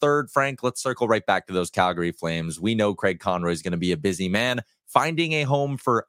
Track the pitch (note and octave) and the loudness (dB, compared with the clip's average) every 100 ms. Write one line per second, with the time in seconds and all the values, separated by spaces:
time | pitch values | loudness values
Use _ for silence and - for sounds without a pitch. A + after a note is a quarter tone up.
0 | D3 D3 A#2+ C#3+ C#3 B2+ B2 - C3 A#2+ | 2 2 0 0 0 -2 -4 -2 -4 -2
1 | A#2 A2 - F#2 - F#2 F2 - F2+ F2 | 2 2 2 0 0 -2 0 2 2 2
2 | E2+ - E2+ E2 E2 D#2 G#2 A2+ G#2 F#2+ | -2 -2 -4 -2 -4 -4 -2 2 0 2
3 | G2 E2+ G2+ F2+ F2 E2 F2+ F2 F2+ E2+ | 0 0 -2 0 0 -2 -2 -2 0 0
4 | G2 F2 F#2 G2+ B2 B2 - _ - C3 | 0 -2 -2 0 0 -2 -8 _ 0 0
5 | D3+ D#3+ D#3+ D#3 C3+ C#3+ C#3+ C3+ C3+ A2+ | 2 0 -2 0 0 0 0 -2 0 0